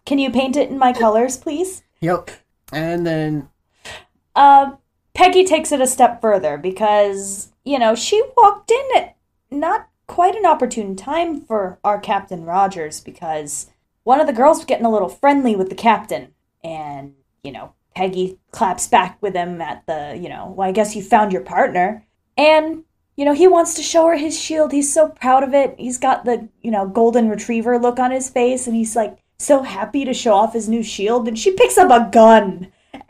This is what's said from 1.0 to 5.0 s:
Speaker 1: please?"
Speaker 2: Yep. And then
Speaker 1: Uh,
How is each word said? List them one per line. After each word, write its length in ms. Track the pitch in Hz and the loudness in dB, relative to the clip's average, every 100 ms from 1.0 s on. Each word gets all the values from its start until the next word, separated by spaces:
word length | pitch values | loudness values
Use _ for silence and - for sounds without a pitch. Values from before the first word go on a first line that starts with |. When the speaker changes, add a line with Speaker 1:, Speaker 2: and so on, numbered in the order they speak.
| 226 220 262 254 | 2 2 0 -4
Speaker 1:
please?" 440 | 330 294 370 - _ _ | -8 -6 -6 -10 _ _
Speaker 2:
Yep. 300 | 165 175 - - _ _ - | -4 -4 -6 -20 _ _ -12
And 340 | 156 165 175 170 | -8 -6 -4 -4
then 420 | 160 151 151 135 _ _ _ - - _ _ _ | -4 -4 -6 -10 _ _ _ -20 -20 _ _ _
Speaker 1:
Uh, 380 | - 277 277 277 - _ _ | 4 6 6 4 -4 _ _